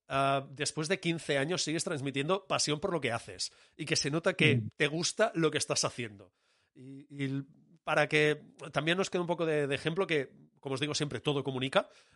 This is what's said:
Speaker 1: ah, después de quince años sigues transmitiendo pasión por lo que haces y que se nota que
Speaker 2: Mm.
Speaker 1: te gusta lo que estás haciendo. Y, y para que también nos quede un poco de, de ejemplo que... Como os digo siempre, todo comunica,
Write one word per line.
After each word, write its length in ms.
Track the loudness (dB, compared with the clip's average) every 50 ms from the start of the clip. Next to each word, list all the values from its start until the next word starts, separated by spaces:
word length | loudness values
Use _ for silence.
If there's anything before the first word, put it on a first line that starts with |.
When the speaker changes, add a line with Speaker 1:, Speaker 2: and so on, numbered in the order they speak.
| _ -4
Speaker 1:
ah, 400 | 0 2 2 2 2 0 -2 -4
después 360 | -8 -6 -4 -4 -2 -4 -2 -2
de 140 | -2 0
quince 360 | 0 -2 -2 -2 -2 0 0 2
años 260 | 2 2 0 0 0
sigues 200 | 0 -2 -2 -2
transmitiendo 640 | -2 -4 -2 -4 -2 -2 -2 0 0 0 0 0 -2
pasión 320 | -2 0 0 0 0 0
por 140 | -2 -2 -2
lo 80 | -2
que 100 | 0 -2
haces 400 | -2 -2 -4 -8 -10 -8 -8 -8 -10 -14 -20 _ _
y 100 | -10 -4
que 120 | -2 0 0
se 120 | 0 0
nota 260 | -2 0 0 0 2
que 200 | 4 4 4 4
Speaker 2:
Mm. 140 | 4 0 -2 -2 -2
Speaker 1:
te 100 | -2 0
gusta 460 | 0 0 -2 -2 0 0 0 0 2
lo 160 | 2 2 2
que 60 | 2 0
estás 260 | -2 -2 0 0 0
haciendo. 480 | -2 -2 -6 -8 -10 -10 -14 -20 -20 _ _ _ _ _ _ _ _ _
Y, 320 | -20 -18 -18 -18 -18 -18 -14 -8 -4 -4
y 180 | -2 -2 -4 -6 -8 -14 -20 _ _ -20 _ _
para 240 | 2 4 4 4 6
que 340 | 6 4 6 4 4 2 -2 -10 -18 -16 -14 -6
también 260 | -4 0 2 2 2 2
nos 120 | 2 0
quede 120 | 0 -2
un 60 | 0 0
poco 180 | 0 0 0
de, 220 | 2 2 2 2 0
de 80 | 0
ejemplo 320 | -2 -2 -2 0 0 0 2
que... 220 | 2 0 0 -2 -6 -16 -20 -20 _ _
Como 140 | -6 -6 -4
os 80 | -2
digo 120 | -2 -2 -2
siempre, 260 | -2 -2 -2 -2 -2
todo 220 | 0 0 0 2 0
comunica, 440 | -2 -2 -2 -2 0 2 2 0 0 -4 -20 -20 _ _